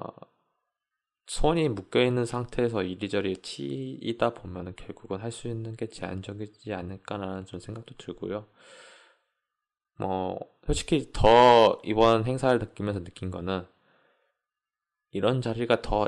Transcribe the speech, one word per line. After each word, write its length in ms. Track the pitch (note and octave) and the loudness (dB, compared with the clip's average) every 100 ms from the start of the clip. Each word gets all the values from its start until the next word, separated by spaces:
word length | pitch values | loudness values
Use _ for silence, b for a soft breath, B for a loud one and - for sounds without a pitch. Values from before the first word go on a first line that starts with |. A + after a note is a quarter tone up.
| - - - _ _ _ _ _ _ _ _ _ - | -10 -14 -20 _ _ _ _ _ _ _ _ _ -10
손이 440 | - D3 E3+ D#3 | 0 2 4 0
묶여있는 560 | G#2 - A#2+ B2+ B2 A#2 | -2 -2 2 2 2 -2
상태에서 580 | B2 A#2+ - A#2+ A2 | -4 -6 -2 -2 0
이리저리 540 | F#2 F#2 G2+ G#2 G2 F#2 | -4 -6 -4 -2 -2 -4
튀다 960 | - - - C3+ C3 - - A2+ A#2 - | -8 -10 -8 -8 -10 -8 -8 -2 -2 -2
보면은 400 | F2+ F2+ F2+ F#2 | -12 -12 -12 -12
결국은 460 | - - - F#2+ | -16 -16 -10 -8
할 100 | A2+ | -8
수 160 | - A#2+ | -10 -10
있는 280 | A2+ A2+ A2+ | -8 -10 -10
게 120 | A2+ | -10
제한적이지 840 | - F#2 F#2 F#2+ G2+ G#2+ - G#2+ | -10 -10 -8 -10 -12 -12 -12 -10
않을까라는 760 | F#2+ F2 F#2+ - G#2 F#2+ F#2+ F#2 | -8 -8 -12 -10 -8 -6 -8 -10
좀 120 | F2 | -14
생각도 360 | G2+ A2+ - A#2+ | -12 -14 -16 -16
들고요. 480 | - - F#2+ G#2 G#2+ B B B B B B B B _ _ _ _ _ _ - | -14 -10 -8 -8 -10 B B B B B B B B _ _ _ _ _ _ -10
뭐, 420 | F#2+ F#2 F#2 F#2 - _ - | -6 -4 -6 -8 -12 _ -4
솔직히 440 | D3 - D#3 - | -4 0 -2 -2
더 680 | - G#2+ A#2+ B2 A#2+ G#2+ - | 4 8 10 10 10 8 4
이번 420 | - G#2+ A2+ A2+ A#2 | -2 4 4 4 0
행사를 340 | C3 C3 B2 | 0 2 2
느끼면서 440 | A2+ - G2+ G2 | 0 -6 -6 -6
느낀 280 | F2 - F#2 | -8 -10 -8
거는, 340 | F#2 F2 F#2+ F2 _ _ _ _ _ _ _ _ _ _ _ _ _ _ | -6 -4 -6 -6 _ _ _ _ _ _ _ _ _ _ _ _ _ _
이런 320 | G2 G2+ C3 | -2 0 0
자리가 400 | A#2+ A2+ A#2 A2+ | -2 -4 0 0
더 260 | - G#2 | 2 0